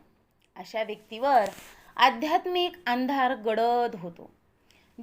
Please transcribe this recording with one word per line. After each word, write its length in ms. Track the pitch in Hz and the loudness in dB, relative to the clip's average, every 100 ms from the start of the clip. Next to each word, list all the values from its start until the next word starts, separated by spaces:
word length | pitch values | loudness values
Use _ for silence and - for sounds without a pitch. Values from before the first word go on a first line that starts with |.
| - _ _ _ _ - | -20 _ _ _ _ -20
अशा 260 | 185 220 | -10 -8
व्यक्तीवर 600 | 214 214 - 220 269 254 196 - - - - - | -6 -10 -14 -4 2 4 4 -2 -18 -20 -10 2
आध्यात्मिक 760 | 262 233 302 349 370 359 349 349 - | 4 4 0 0 0 0 -2 -2 -4
अंधार 480 | 247 254 277 254 | -2 0 0 0
गडद 640 | 262 214 220 233 240 240 214 | 0 -2 0 2 2 0 -4
होतो. 320 | 175 170 - _ _ _ _ _ _ - | -12 -14 -20 _ _ _ _ _ _ -10